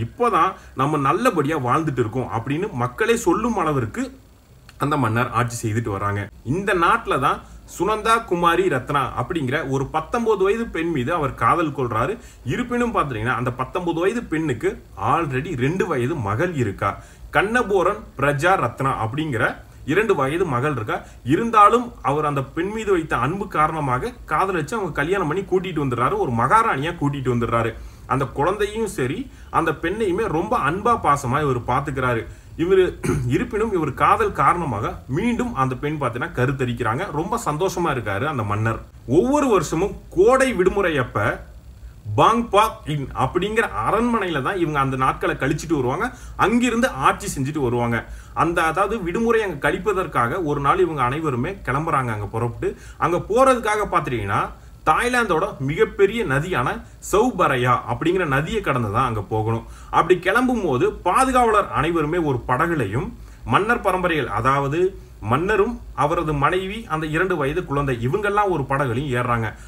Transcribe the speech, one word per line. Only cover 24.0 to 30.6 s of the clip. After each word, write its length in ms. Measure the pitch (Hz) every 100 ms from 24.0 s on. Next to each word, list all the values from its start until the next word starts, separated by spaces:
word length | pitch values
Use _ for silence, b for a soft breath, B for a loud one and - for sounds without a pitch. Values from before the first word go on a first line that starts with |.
| 214 240 -
காதலிச்சு 480 | 156 190 185 143
அவங்க 180 | 233 185
கல்யாணம் 340 | 143 147 196 165
பண்ணி 160 | 170
கூட்டிட்டு 320 | 190 185 185
வந்துடுறாரு, 440 | 156 139 120 127 202
ஒரு 140 | 175
மகாராணியா 640 | 117 123 214 226 160 151 175
கூட்டிட்டு 360 | 143 143 127
வந்துடுறாரு. 400 | 120 117 117 113 - B B B
அந்த 180 | 131
குழந்தையும் 600 | 131 127 151 202 202 214 220
சரி, 440 | - 123 175 277 B B
அந்த 200 | 135 165
பெண்ணையுமே 560 | 147 165 208 214 180 220
ரொம்ப 320 | 156 185 233